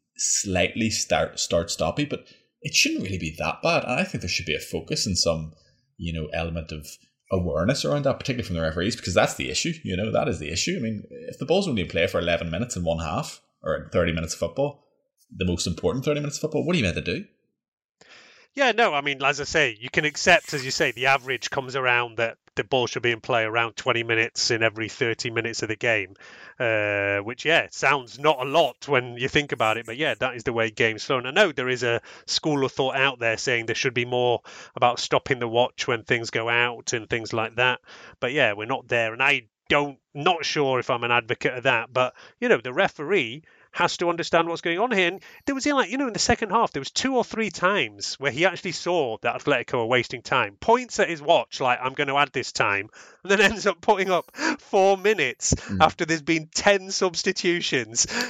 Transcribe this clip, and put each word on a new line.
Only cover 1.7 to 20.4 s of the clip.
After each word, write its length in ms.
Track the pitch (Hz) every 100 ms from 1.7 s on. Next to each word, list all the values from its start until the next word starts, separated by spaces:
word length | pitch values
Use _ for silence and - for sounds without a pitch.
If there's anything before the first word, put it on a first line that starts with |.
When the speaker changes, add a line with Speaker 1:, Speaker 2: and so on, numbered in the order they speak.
| - 80 113 147
Speaker 1:
but 160 | 127 - - _ _
it 120 | 147
shouldn't 300 | - 294 320
really 160 | 98 92
be 160 | 80 78
that 240 | 80 -
bad. 220 | 160 160
And 160 | - 127
I 40 |
think 180 | 190 147
there 80 | 87
should 180 | - -
be 80 | 71
a 40 |
focus 460 | - 87 78 151 107
and 100 | 90
some, 340 | 85 80 78 - _ _ _ -
you 140 | 82
know, 160 | 82 78
element 380 | 82 85 82 80
of 160 | 78 76 - _ _ _
awareness 540 | 95 87 76 92 143 151
around 200 | 147 139
that, 120 | -
particularly 300 | - 123 95
from 80 | 85
the 60 |
referees, 340 | 80 85 95 117
because 180 | -
that's 220 | 95 120 -
the 160 | 64
issue. 220 | - 170 165
You 120 | 104 90
know, 140 | 107
that 160 | 107 127
is 120 | 90
the 100 | 78
issue. 260 | - - 185
I 40 |
mean, 220 | 113 104 - - 80
if 100 | -
the 80 | 131
ball's 220 | 185 190
only 160 | 113
in 40 | 82
play 200 | 85 85
for 120 | 87
eleven 300 | 85 85 85
minutes 260 | 82 120 92
in 80 |
one 160 | 82 80
half, 420 | 80 101 160 - _ _
or 140 | 80 76
in 140 | 80
thirty 220 | 92 82
minutes 220 | 82 82
of 60 | -
football, 480 | 82 - 143 - _ _ _ _ _ -
the 100 | 90
most 220 | 87 95
important 380 | 82 87 127 151
thirty 160 | 147
minutes 160 | 147 -
of 40 |
football, 240 | 156 143 135
what 80 |
are 60 | 180
you 60 | 98
meant 100 | 78
to 60 |
do? 240 | 80 113 - _ _ _ _ _ _ _ - - - - _ -
Speaker 2:
Yeah, 160 | 262
no, 240 | 214 226 147
I 60 |
mean, 200 | 143 135
as 180 | 139 147
I 40 |
say, 340 | 139 160 135 104
you 120 | 117
can 120 | -
accept, 480 | 151 - 196 165